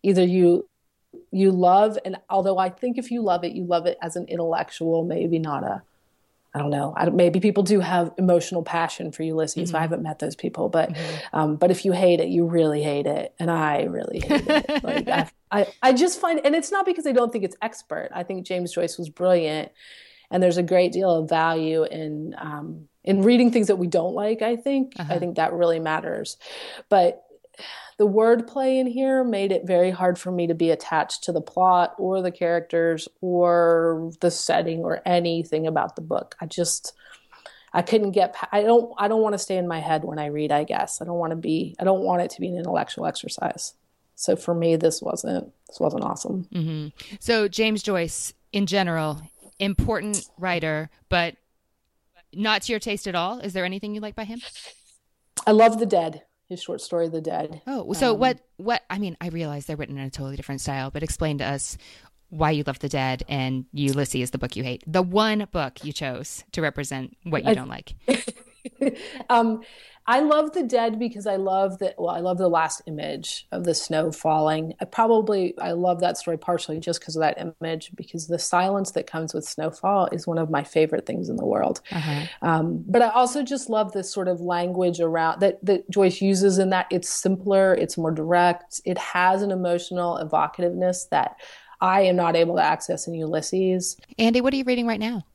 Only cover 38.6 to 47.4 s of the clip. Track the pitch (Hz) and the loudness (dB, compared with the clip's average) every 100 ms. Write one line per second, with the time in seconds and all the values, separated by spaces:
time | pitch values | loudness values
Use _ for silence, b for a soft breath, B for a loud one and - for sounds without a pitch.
38.6 | 214 233 233 - 208 220 214 202 - 190 | 6 6 4 -2 0 2 2 0 -2 -2
39.6 | 175 165 156 160 160 151 147 147 151 147 | -2 -4 0 -2 -2 -6 -4 -4 0 0
40.6 | 156 - - - 175 175 165 165 160 160 | 0 -2 -4 -6 -6 -4 -2 -4 -2 -2
41.6 | 160 165 185 190 190 180 175 - 180 175 | -2 -2 2 2 2 0 -2 -4 -6 -6
42.6 | 175 170 - - 165 - - - - - | -2 -2 -2 -4 -6 -6 -10 -6 -6 -6
43.6 | - _ _ _ _ - - 190 - 170 | -12 _ _ _ _ -6 -2 0 0 0
44.6 | 165 160 165 160 - - - 92 - _ | 2 4 2 0 -6 -6 -4 -6 -6 _
45.6 | _ - 156 - - - - 190 175 180 | _ -2 -2 -2 -4 -6 -6 -8 -6 -6
46.6 | 160 156 151 - - 202 - 226 | -4 -6 -10 -14 -20 -12 -2 0